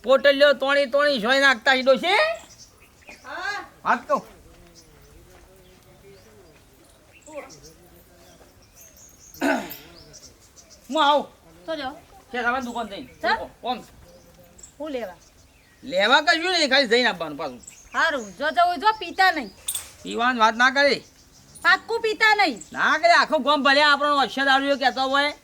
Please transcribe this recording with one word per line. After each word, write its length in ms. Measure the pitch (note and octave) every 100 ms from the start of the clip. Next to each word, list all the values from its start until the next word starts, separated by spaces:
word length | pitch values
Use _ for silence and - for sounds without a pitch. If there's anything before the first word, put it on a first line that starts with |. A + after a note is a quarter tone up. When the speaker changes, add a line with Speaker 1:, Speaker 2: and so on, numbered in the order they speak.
Speaker 1:
પોટલીઓ 500 | A3+ C4+ C#4+ C#4 C#4+
તોણી 340 | C4 C4+ C#4+ C#4
તોણી 320 | C#4 D4 C#4
જોઈ 220 | G#3+ C4+
નાખતા 340 | C#4 B3 C#4+
છે 80 | C4
ડોશી. 380 | B3+ B3+ E4+ G#4 D#5 E5 - - - _ _ _ - -
Speaker 2:
હા. 400 | - - F#4+ G4+ - -
Speaker 1:
વાત 160 | - B3 -
કહું. 160 | C4+ - - - - - - - - - - - - F#3+ F#3+ F#3 F#3 _ - G3 F#3+ A3 G#3 E3+ D3+ _ C3+ - _ _ - D4 D4+ C4 - D3+ D#3+ F3 E3+ _ - - - - _ _ - - - - - - - C#4 B3+ F3+ - - - - - - _ _ - _ - -
હું 140 | D4
આવું. 220 | C#4+ D4 - _ - - -
Speaker 2:
તો 100 | D#4
જાઓ. 180 | C4 D4+ - - -
Speaker 1:
છે 60 | B3
તમારી 220 | A#3+ B3+
દુકાન 240 | A#3+ A#3 A3
જઈને. 200 | G3 - -
Speaker 2:
સર? 140 | E4+ A4 C4 -
Speaker 1:
કોમ. 180 | A3+ A#3+ - - - - - - - - - _
Speaker 2:
હું 140 | D#4
લેવા? 260 | B3+ G3+ E3+ _ _ _ _ _ _
Speaker 1:
લેવા 400 | B2+ F#3 G#3 D4
કશું 300 | D4 D#4+ F4
નહીં, 180 | F4+ C#4+
ખાલી 180 | C4+ B3
જઈને 200 | A#3+ A#3+
આપવાનું 300 | F3+ D#3+ C#3+
પાછું. 240 | C3+ B2 - - -
Speaker 2:
હારું, 320 | B3 D#4+ D4 G#3 F3
જો 80 | D4
જવું 300 | D#4 F4 F4
જો 100 | G#4+ A4
પીતા 320 | E4+ E4+ F#4+
નહીં. 180 | D#4+ G#3 - - - - -
Speaker 1:
પીવાની 380 | F3+ G#3 B3 A#3+
વાત 140 | A3
ના 160 | A3+ B3+
કરી. 340 | C4+ C#4+ F#3 - _ _ - - -
Speaker 2:
પાક્કું 400 | E4+ F#4 - A#4
પીતા 320 | A4 F4+ A4
નહીં. 300 | G#4 F4+ G#3+ -
Speaker 1:
ના 260 | - G3+ D4+
કરે, 140 | E4+
આખો 260 | D#4+ B3 D4+
ગામ 240 | C4 D4
ભલે 200 | C4+ C#4
આપણો 340 | D4 C#4+ D4 C#4+
વચ્ચે 280 | B3 -
દારૂડિયો 320 | C#4 C4+ C#4 C#4
કહેતો 320 | B3+ A3+ C4
હોય 240 | C#4 D4 D4+